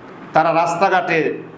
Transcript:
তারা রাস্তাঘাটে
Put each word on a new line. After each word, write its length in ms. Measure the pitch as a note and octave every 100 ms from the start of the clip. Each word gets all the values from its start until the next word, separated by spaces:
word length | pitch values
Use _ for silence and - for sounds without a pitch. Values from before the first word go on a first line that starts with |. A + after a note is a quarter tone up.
| - - -
তারা 200 | D#3 D#3+
রাস্তাঘাটে 880 | D#3+ E3+ E3+ G3 F#3 E3+ E3 C#3+ - -